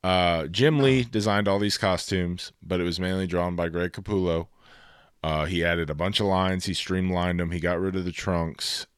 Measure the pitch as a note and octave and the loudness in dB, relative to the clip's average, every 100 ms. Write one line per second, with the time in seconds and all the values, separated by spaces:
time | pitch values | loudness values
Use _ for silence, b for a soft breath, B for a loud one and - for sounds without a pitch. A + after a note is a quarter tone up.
0 | F#2 F2+ F2 E2 D2+ F#2 C#3+ D3+ C3+ C3 | 0 4 4 2 0 2 4 6 6 4
1 | A#2+ A2 G#2+ G2+ G2+ G2 G#2 - G2+ F2+ | 2 0 2 2 2 2 2 0 0 0
2 | - F#2+ F2 F2+ - - E2 F2+ F2 F2 | 0 -2 -2 -4 -10 -14 -4 -2 0 -2
3 | F#2 F#2+ F#2 F2 F2 F2 E2+ E2+ F2+ - | -2 -2 -2 0 0 -2 -2 -2 -4 -6
4 | G2 G2+ F2+ E2 E2+ b b b b b | -4 0 2 0 -4 b b b b b
5 | b _ D#2+ D#2 D#2+ F2+ E2+ E2+ D#2 D2+ | b _ -2 -2 0 0 0 0 -2 -2
6 | F2+ G2 G2+ F#2 F#2 F#2 G2 F2 - F#2 | -2 0 0 2 2 0 -2 -4 -2 -2
7 | F#2 F2+ F2+ F2 F2 F2 E2+ F2 F#2+ F#2 | 0 0 0 0 -2 -2 -2 0 -2 -2
8 | F2+ E2 - F2 E2 - - - - | -4 -4 -2 0 -2 -4 -6 -6 -8